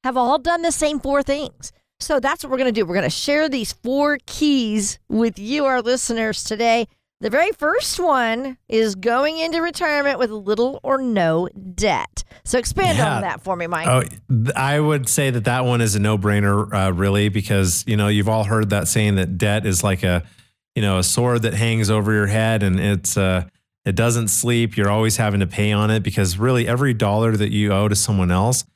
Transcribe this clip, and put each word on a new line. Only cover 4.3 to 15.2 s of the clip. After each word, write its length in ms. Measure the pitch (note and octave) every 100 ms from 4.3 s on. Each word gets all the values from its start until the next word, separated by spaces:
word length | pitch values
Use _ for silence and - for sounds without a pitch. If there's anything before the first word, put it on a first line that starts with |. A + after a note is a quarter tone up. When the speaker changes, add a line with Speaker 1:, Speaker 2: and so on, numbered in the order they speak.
| - D4+ C#4 A3+ G#3+ G3+ - _
Speaker 1:
with 280 | G#3+ A#3 -
you, 280 | G#3 D4
our 180 | C#4 B3+
listeners, 640 | A3+ B3+ - A#3 A3 G#3
today. 420 | - A3 A#3 A#3 A3+ _ _ _
The 80 | -
very 220 | C4+ F4+
first 480 | - D4 G#4+ - -
one 580 | F4 C4+ A#3 A3+ C4+ B3+ _
is 260 | A3 A3
going 440 | F#3+ A3 A#3+ D4 D#4+
into 220 | E4 E4
retirement 600 | E4 E4 F4 D4 C#4+ C4+
with 100 | A#3+
little 480 | G#3+ G3 G#3+ B3 C#4
or 140 | C4 C4+
no 460 | B3+ G#3+ E3 D#3+ F3+ - F#3+
debt. 480 | F3+ G#3+ D3 - - - -
So 120 | - B3+
expand 420 | - - F#4+ -
Speaker 2:
Yeah. 180 | - C3+
Speaker 1:
on 60 |
that 200 | F3+ D#3+
for 140 | F#3+ F3+
me, 100 | E3+
Mike. 220 | E3+ D#3+
Speaker 2:
Oh, 140 | B2+
th-, 520 | - - - B2 A#2
I 240 | C#3 C3+ D3
would 300 | D3+ D3 B2+
say 220 | -